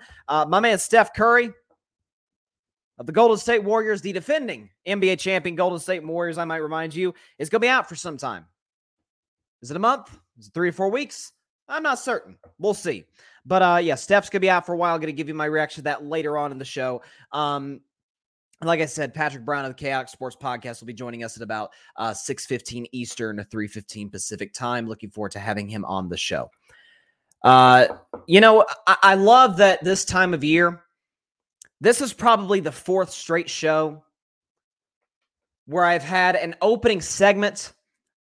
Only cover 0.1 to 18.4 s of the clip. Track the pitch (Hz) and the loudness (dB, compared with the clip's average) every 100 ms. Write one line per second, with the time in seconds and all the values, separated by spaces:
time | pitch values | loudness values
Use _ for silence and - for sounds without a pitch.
0.1 | - - 151 151 185 233 190 - 226 220 | -20 -4 -2 2 2 2 0 4 4 4
1.1 | - 233 240 240 - _ _ _ _ _ | 2 2 2 0 -10 _ _ _ _ _
2.1 | _ _ _ _ _ _ _ _ _ 123 | _ _ _ _ _ _ _ _ _ -4
3.1 | 185 233 214 233 233 196 226 220 196 156 | 4 4 4 0 0 2 -2 0 -4 -4
4.1 | 185 208 311 240 127 101 _ 180 202 190 | -8 -2 -4 -4 -12 -16 _ -6 0 0
5.1 | 185 190 190 175 170 180 170 - 185 156 | 0 -2 -2 -4 -2 -2 -2 -6 -6 -6
6.1 | 170 170 160 165 160 151 160 160 156 185 | -6 -6 -6 -6 -6 -6 -6 -6 -4 -4
7.1 | - _ - 156 220 240 254 - 165 175 | -4 _ -12 -4 0 2 0 -2 -10 -12
8.1 | 139 131 92 85 _ _ _ _ _ _ | -10 -10 -10 -16 _ _ _ _ _ _
9.1 | _ _ _ _ _ 120 160 226 269 - | _ _ _ _ _ -12 -4 -2 -2 -6
10.1 | - _ 117 104 165 175 165 196 247 262 | -20 _ _ -12 -4 -4 -2 -2 -2 -6
11.1 | - - _ _ _ - 302 311 247 254 | -12 -20 _ _ _ -10 -6 -4 -4 -4
12.1 | 226 - - _ - 196 196 175 107 - | -6 -8 -20 _ -6 -4 -4 -6 -8 -12
13.1 | _ _ _ - 185 180 175 165 131 - | _ _ _ -2 2 4 4 2 -4 2
14.1 | 202 196 196 185 180 175 170 175 165 156 | 0 2 -2 2 2 0 -4 -2 -2 -6
15.1 | 143 151 156 151 156 151 - 147 143 147 | -8 -10 -6 -4 -2 -4 -6 -8 -8 -6
16.1 | 160 147 147 147 135 135 139 127 123 - | -6 -4 -4 -6 -8 -12 -8 -6 -6 -12
17.1 | _ _ 147 147 143 139 139 _ _ _ | _ _ -4 -4 -4 -8 -14 _ _ _
18.1 | _ _ _ | _ _ _